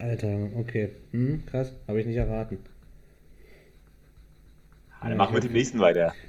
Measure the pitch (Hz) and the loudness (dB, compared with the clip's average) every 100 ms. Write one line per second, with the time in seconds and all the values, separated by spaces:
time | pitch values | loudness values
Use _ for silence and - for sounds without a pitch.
0 | 120 110 104 101 104 117 113 113 101 - | -6 -4 -2 -2 -4 -6 -4 -4 -4 -8
1 | - 117 127 156 - 127 131 - - 107 | -6 -2 0 -2 -4 -4 -4 -8 -4 -2
2 | 117 117 113 110 110 95 - - - - | 0 -2 -2 -2 -6 -10 -14 -20 -20 -20
3 | - _ - - - - _ - _ _ | -20 _ -20 -20 -20 -20 _ -20 _ _
4 | - - - - - - - - - - | -20 -20 -20 -20 -20 -20 -20 -20 -20 -12
5 | 113 113 98 110 120 117 131 117 90 85 | -4 0 4 2 2 2 2 6 6 6
6 | 85 - | 2 -2